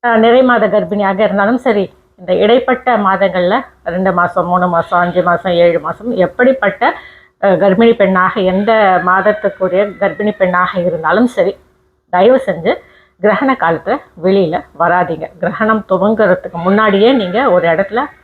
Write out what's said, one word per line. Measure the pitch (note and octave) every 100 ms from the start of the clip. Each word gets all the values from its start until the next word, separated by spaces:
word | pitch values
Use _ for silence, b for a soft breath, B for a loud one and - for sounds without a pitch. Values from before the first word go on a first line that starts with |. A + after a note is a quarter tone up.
| A#3+
அஹ், | A3+
நிறை | A3+ B3
மாத | B3+ A#3+ G#3
கர்ப்பிணியாக | G#3 F3 G3+ G3 F#3+
இருந்தாலும் | G#3 G3 G3+ B3+
சரி, | C4 G#3 F#3 _ _ _
இந்த | F3+
இடைப்பட்ட | F3+ G#3 B3 B3+ B3 - A3+
மாதங்கள்ல | G3+ F#3+ G3 F3+ F3+ A#3 - _
ரெண்டு | - F3 F#3+
மாசம், | F3 F3 - F3
மூணு | F3+ F3+
மாசம், | E3+ E3 F3
அஞ்சு | F3 F3
மாசம், | F3 F3 F#3+
ஏழு | F3 F3 E3
மாசம், | D3+ E3+ A3 G3+
எப்படிப்பட்ட, | G3+ - B3+ C4 G3+ F#3+ C4 - B B B _
அஹ், | G3+ F#3
கர்ப்பிணி | G3+ F#3+ A#3 A3+
பெண்ணாக, | G3 F#3+ F#3 A3
எந்த | F#3 F#3 G#3 A3 G3+ F#3 F3+
மாதத்துக்குரிய | F#3+ G3 G#3 G3+ - F#3 F3+ G3+ F#3
கர்ப்பிணி | G3 - G#3 G#3
பெண்ணாக | F3+ F3+ F3+ F#3+
இருந்தாலும் | F3 E3 D#3+ F#3 A#3+
சரி, | A3 F#3 - _ _ _ _ _
தயவு | F3+ G3+ C4 -
செஞ்சு | E3+ E3+ E4+ b b b _
கிரகண | G3+ G3+ C4+
காலத்துல | B3+ E3 D#3+ - B3+ - -
வெளியில | E3+ G3 F3 E3 - C#3+
வராதீங்க. | E3 F3 F3+ D#3 D#3+ -
கிரகணம் | E3+ D#3+ A3 A3 -
துவங்குறதுக்கு | F#3 G3 A3 G#3 F3+ E3 E3+
முன்னாடியே | E3+ G3+ G#3+ G3 A3
நீங்க | C4+ F#3 G3 C4
ஒரு | F3+ E3
இடத்துல | D#3+ G3 G#3+ D4 -